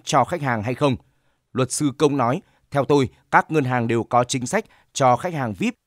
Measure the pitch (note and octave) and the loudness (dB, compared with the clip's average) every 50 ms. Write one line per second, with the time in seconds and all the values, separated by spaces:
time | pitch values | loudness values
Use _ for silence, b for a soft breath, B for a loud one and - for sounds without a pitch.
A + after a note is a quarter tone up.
0 | - - D#3 C#3 A#2+ - F3+ D#3 C#3+ C3 A#2+ G#2+ G2 B2+ B2 - D3 C#3 A#2 - | -2 0 2 2 2 0 -2 -4 -4 -2 -2 -2 -2 -4 -2 0 0 0 0 -2
1 | _ _ _ _ _ _ _ _ _ _ - A#2 C3 - - - D3+ C#3 B2+ - | _ _ _ _ _ _ _ _ _ _ -4 -4 -4 -2 -2 -2 -2 -2 0 2
2 | D#3 C#3+ C#3+ C#3 A#2+ A#2 C3+ G3+ - _ _ _ _ _ - C#3+ B2+ - D3 D3 | 0 2 2 0 0 0 0 -2 -6 _ _ _ _ _ -4 -2 0 2 2 2
3 | B2+ b b b b _ - F3+ - - D#3+ D#3 C3 B2+ B2+ B2 A2+ A#2 A#2 A2+ | 2 b b b b _ 2 2 2 2 0 0 0 0 0 -2 0 0 0 0
4 | G#2+ - B2+ A#2+ B2 - - C3 B2+ B2 F#3 A3 - b b b b b - - | 0 2 2 2 2 0 -2 -6 -4 -4 -4 -4 -6 b b b b b -4 0
5 | C3+ B2+ B2 - - F3+ E3 C#3+ B2+ A2 G2+ - G3 A#3+ - _ _ | 2 2 2 2 0 -4 -6 -4 -6 -6 -4 -4 -4 -4 -4 _ _